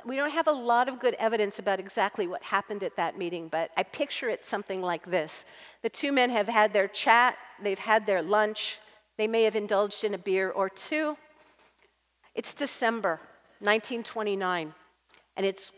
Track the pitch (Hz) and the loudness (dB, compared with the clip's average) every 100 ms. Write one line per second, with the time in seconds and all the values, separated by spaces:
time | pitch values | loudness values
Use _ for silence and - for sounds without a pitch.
0 | - 269 285 302 320 294 240 233 247 254 | -6 -2 -2 0 0 0 2 2 2 0
1 | 254 - 226 220 202 202 202 190 190 - | 0 2 0 2 0 -2 -2 -2 -2 -2
2 | 202 - 180 180 - 196 - 208 185 - | -2 0 -4 -4 -2 -2 0 -6 -6 -2
3 | 170 - 175 175 165 160 165 - 190 - | -4 -2 -6 -6 -4 -4 -2 -2 -4 -2
4 | 285 - 247 202 - 233 311 185 180 170 | -6 -4 -4 -4 -4 -6 -4 -4 -2 -4
5 | - 180 156 - - - - - 226 - | 0 -2 0 -6 -10 -20 -20 -8 -8 -4
6 | 285 277 247 233 202 226 214 202 196 - | 0 2 2 2 2 4 4 4 0 0
7 | - 233 247 - - - 202 190 220 220 | 6 6 6 2 -10 -8 -4 -2 2 2
8 | 208 190 160 208 214 214 - - - _ | 4 0 2 2 2 0 -8 -8 -16 _
9 | _ - 220 226 220 214 208 202 208 - | _ -4 0 4 2 2 0 2 0 0
10 | 214 202 180 190 190 - 190 - - 311 | -4 -4 0 0 0 0 -2 -4 -4 -2
11 | 311 302 - _ _ _ _ _ _ _ | -2 -4 -14 _ _ _ _ _ _ _
12 | _ _ _ - 233 - 285 - 233 233 | _ _ _ -8 -8 -4 -4 0 0 0
13 | 196 160 - - _ - 202 220 220 233 | 0 -2 -8 -20 _ -6 0 0 0 -8
14 | 226 233 214 196 185 180 156 156 _ _ | -6 -4 -2 -2 0 -2 -4 -12 _ _
15 | _ - _ - 190 190 - | _ -20 _ -2 -2 -2 -10